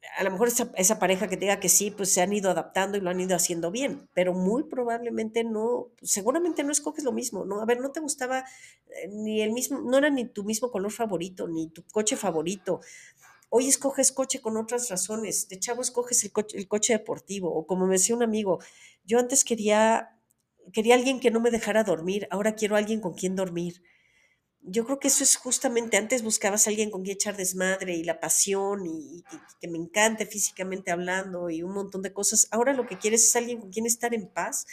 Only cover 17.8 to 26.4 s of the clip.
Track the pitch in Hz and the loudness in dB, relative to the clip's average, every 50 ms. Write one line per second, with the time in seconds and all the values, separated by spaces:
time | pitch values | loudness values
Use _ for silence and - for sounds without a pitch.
17.8 | 185 185 190 185 185 - 233 240 240 226 214 214 214 196 175 - - - - - | 4 4 4 4 4 2 2 2 2 2 2 0 0 0 0 -2 -2 -14 -20 -20
18.8 | - - _ _ _ 180 214 240 247 247 277 262 - - 233 226 208 208 208 208 | -20 -20 _ _ _ 2 2 2 4 4 2 2 2 2 0 0 2 4 4 6
19.8 | 220 220 226 - - - _ _ _ _ _ _ _ _ _ _ _ - 185 - | 6 6 4 2 0 -6 _ _ _ _ _ _ _ _ _ _ _ -8 -2 0
20.8 | 214 220 240 247 247 262 269 240 247 240 214 226 233 240 233 220 226 214 202 220 | 6 6 6 6 6 4 0 2 2 2 2 4 2 2 2 2 0 2 2 2
21.8 | 220 202 170 156 160 175 190 208 196 - - 190 208 220 214 220 214 202 214 208 | 4 4 2 0 0 -2 -2 -2 -2 -4 -4 0 0 0 0 0 0 2 2 2
22.8 | 214 208 220 220 214 180 160 - - 185 190 185 190 185 170 175 170 175 170 - | 2 2 -2 -2 -2 -4 -6 -2 -4 -2 0 0 -2 -2 -2 -4 -4 -4 -6 -10
23.8 | _ _ _ _ _ _ _ _ _ _ _ _ _ _ _ _ _ - 185 226 | _ _ _ _ _ _ _ _ _ _ _ _ _ _ _ _ _ -6 -4 -4
24.8 | 233 233 277 269 - 277 262 - 277 262 - - - 254 240 - - 269 240 233 | 0 0 -2 0 2 2 2 4 6 4 4 2 2 -2 -4 0 0 0 0 0
25.8 | 233 226 233 196 208 214 262 254 220 220 220 - | 0 2 2 0 2 2 0 0 0 0 -2 0